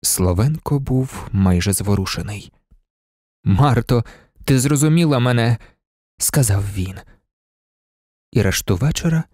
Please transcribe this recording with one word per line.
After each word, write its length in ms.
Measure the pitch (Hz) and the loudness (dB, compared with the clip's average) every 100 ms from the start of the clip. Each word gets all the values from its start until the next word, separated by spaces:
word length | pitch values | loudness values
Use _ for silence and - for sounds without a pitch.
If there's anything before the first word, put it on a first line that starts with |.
Словенко 760 | - - 92 90 127 156 - 143 | -4 0 0 2 0 -2 -2 -4
був 500 | 139 131 131 - - | 0 -2 -2 -8 -6
майже 420 | 98 95 90 95 | 0 2 2 0
зворушений. 760 | 92 95 98 92 - 90 104 - _ _ - _ _ _ _ _ _ | -2 0 -2 -2 -6 -8 -10 -14 _ _ -20 _ _ _ _ _ _
«Марто, 640 | - 95 131 120 - 123 - - _ _ - | -2 2 4 2 0 -2 -2 -14 _ _ -2
ти 140 | 131 | 0
зрозуміла 600 | 131 147 156 160 165 135 | 2 0 2 2 2 2
мене», 380 | 123 120 117 117 - _ _ _ _ _ | 2 2 0 -2 -6 _ _ _ _ _
сказав 560 | - 156 117 98 101 | -2 0 2 0 -2
він. 260 | 101 92 95 - - _ _ _ _ _ _ _ _ _ _ _ | -6 -6 -8 -18 -20 _ _ _ _ _ _ _ _ _ _ _
І 100 | 127 | 0
решту 340 | 95 92 - 92 | 0 0 -2 0
вечора 480 | 139 - 170 160 - | 0 -2 0 -2 -4